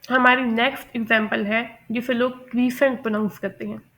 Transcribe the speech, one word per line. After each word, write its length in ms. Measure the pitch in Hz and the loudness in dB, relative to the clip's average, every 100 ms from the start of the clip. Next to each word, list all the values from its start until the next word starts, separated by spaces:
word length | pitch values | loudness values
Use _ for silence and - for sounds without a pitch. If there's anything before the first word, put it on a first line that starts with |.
| - | 0
हमारी 320 | 254 247 254 | 4 6 6
नेक्स्ट 540 | 254 226 247 277 - 247 | 2 0 0 -2 -10 -8
एग्जांपल 480 | 220 226 214 226 | 0 0 0 -2
है 180 | 202 220 240 - _ | -2 -2 -4 -10 _
जिसे 240 | 226 247 | -6 -2
लोग 180 | 247 247 254 - | 0 0 -2 -8
crescent 460 | 233 247 247 277 247 | 0 0 2 2 2
प्रोनाउंस 420 | 226 214 214 - | -2 -2 -2 -4
करते 260 | 196 196 | -10 -8
हैं 160 | 208 220 - | -12 -12 -14